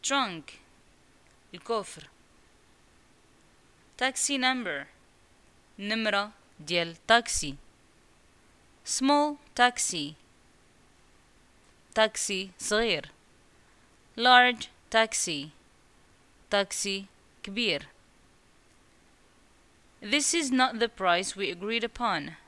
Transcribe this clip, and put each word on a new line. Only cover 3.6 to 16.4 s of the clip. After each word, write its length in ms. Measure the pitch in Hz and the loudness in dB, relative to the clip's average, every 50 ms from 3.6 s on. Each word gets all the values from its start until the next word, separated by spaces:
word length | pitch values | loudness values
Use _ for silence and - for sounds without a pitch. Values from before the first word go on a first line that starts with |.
| _ _ _ _ _ _ - - | _ _ _ _ _ _ -8 -4
Taxi 400 | - 262 262 - - - 277 269 | -4 -4 -2 -2 -2 -2 0 2
number. 480 | 254 254 262 254 233 180 151 139 143 - - _ _ _ _ _ _ _ _ _ _ - _ _ _ _ _ - | 2 0 0 0 -4 -6 -6 -6 -8 -12 -18 _ _ _ _ _ _ _ _ _ _ -20 _ _ _ _ _ -10
نمرة 540 | 196 208 220 226 220 214 202 202 202 214 220 - _ _ _ - | -6 -4 -4 -2 0 0 0 0 -2 -2 -10 -20 _ _ _ -18
ديال 460 | 156 151 175 175 170 170 165 - - | -10 -2 -2 -2 -2 -2 -6 -14 4
تاكسي. 500 | - 220 233 233 - - - - 147 135 - - - - - _ - _ - _ _ _ _ _ _ _ _ _ _ _ _ _ - - _ _ | 6 6 6 6 2 -4 -4 -4 -6 -10 -12 -16 -20 -20 -20 _ -20 _ -20 _ _ _ _ _ _ _ _ _ _ _ _ _ -20 -20 _ _
Small 500 | - - - 254 269 294 294 294 302 294 - - - _ - | -6 -4 0 2 4 4 4 4 0 -2 -6 -14 -14 _ 4
taxi. 540 | 247 247 247 - - - 185 165 147 147 156 - - _ _ _ _ - _ _ _ _ _ _ - _ _ _ _ _ _ _ _ _ _ _ _ _ _ _ _ - _ _ - _ - | 4 4 4 0 -4 -4 -4 -4 -6 -8 -10 -16 -20 _ _ _ _ -20 _ _ _ _ _ _ -20 _ _ _ _ _ _ _ _ _ _ _ _ _ _ _ _ -20 _ _ -20 _ 2
تاكسي 560 | - 220 214 - - - - 202 185 196 190 - - | 2 2 2 2 -4 -6 -4 -4 -6 -6 -8 -12 -10
صغير. 520 | - - 208 214 233 226 185 151 - - - _ _ _ _ _ _ _ _ _ _ _ _ _ _ _ _ _ _ _ - | -4 -2 0 0 2 0 0 -2 -4 -10 -20 _ _ _ _ _ _ _ _ _ _ _ _ _ _ _ _ _ _ _ -8
Large 520 | - 233 254 254 247 247 247 240 226 - - - _ _ - | 0 4 8 8 8 8 6 2 -2 -10 -16 -18 _ _ 0
taxi. 580 | - 226 226 220 - - - - 160 143 139 156 - - _ _ _ _ _ _ _ _ - _ - _ _ _ _ _ | 2 2 2 2 0 -4 -4 -4 -4 -6 -8 -12 -16 -20 _ _ _ _ _ _ _ _ -20 _ -20 _ _ _ _ _